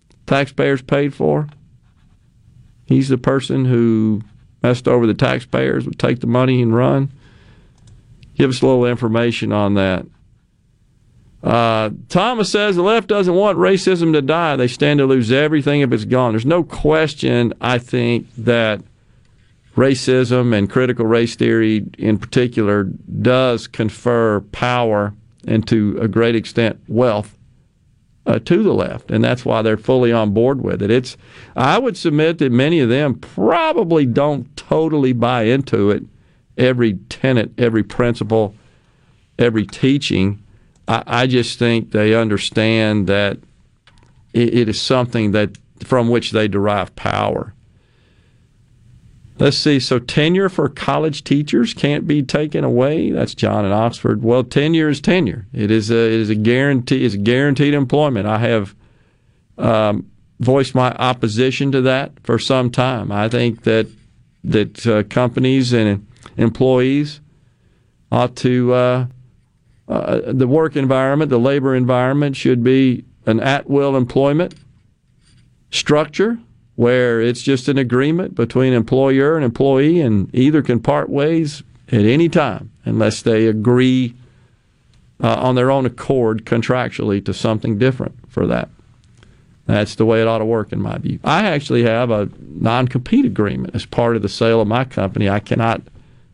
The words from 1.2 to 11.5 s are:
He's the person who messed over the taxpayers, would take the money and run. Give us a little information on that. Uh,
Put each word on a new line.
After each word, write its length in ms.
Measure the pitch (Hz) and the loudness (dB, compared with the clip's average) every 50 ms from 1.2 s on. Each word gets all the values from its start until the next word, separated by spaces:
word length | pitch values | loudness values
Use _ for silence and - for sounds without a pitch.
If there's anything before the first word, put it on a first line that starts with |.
| 151 151 147 151 147 147 - - - - - _ _ _ _ _ _ _ _ _ _ _ _ _ _ - - - - - _ _ _ | -2 0 0 -2 -4 -8 -12 -20 -20 -20 -20 _ _ _ _ _ _ _ _ _ _ _ _ _ _ -20 -20 -20 -20 -20 _ _ _
He's 240 | - 131 135 135 131 | 0 0 2 2 0
the 80 | 131 | -2
person 480 | 123 - 127 135 139 - - 139 135 131 | 0 0 0 0 0 -2 -4 -2 -2 0
who 560 | 127 123 117 117 117 113 110 110 110 107 101 - - - - - _ _ _ | 2 2 2 2 2 2 2 2 0 0 -2 -6 -10 -20 -20 -20 _ _ _
messed 260 | - 123 123 127 - | -2 -2 -2 0 0
over 200 | - 123 123 117 | 0 2 2 2
the 60 | 110 107 | 2 0
taxpayers, 720 | - 135 127 131 127 - - - 131 131 131 135 135 123 | 0 -2 -2 -2 -4 -6 -4 -4 -2 -2 -2 -2 -4 -4
would 140 | - - - | -6 -6 -4
take 220 | - 131 127 127 | -2 -2 -2 -2
the 60 | - | -2
money 340 | 120 117 123 131 131 127 123 | -2 0 0 2 2 2 2
and 140 | 120 113 110 | 2 2 2
run. 360 | 120 127 135 139 135 139 143 - - - - - - - - - - - _ _ _ - - - - _ - - - - - - | 2 2 2 0 0 -2 -4 -8 -14 -20 -20 -20 -20 -20 -20 -20 -20 -20 _ _ _ -20 -20 -20 -20 _ -20 -20 -20 -20 -8 -2
Give 140 | - - 131 | 0 0 0
us 120 | 123 - | 2 2
a 40 | 139 | 2
little 200 | 131 131 123 123 | 2 4 4 2
information 640 | 123 120 110 120 113 110 113 120 120 113 - 110 107 | 2 0 -2 -2 -2 0 0 0 0 -2 -2 -4 -2
on 220 | 104 104 104 98 101 | 0 0 0 0 2
that. 320 | 98 95 95 92 - - - - _ _ _ _ _ _ _ _ _ _ _ _ _ _ _ _ _ _ _ _ _ _ _ - - - | 0 0 0 0 -2 -6 -10 -18 _ _ _ _ _ _ _ _ _ _ _ _ _ _ _ _ _ _ _ _ _ _ _ -20 -8 -4
Uh, 460 | - | -2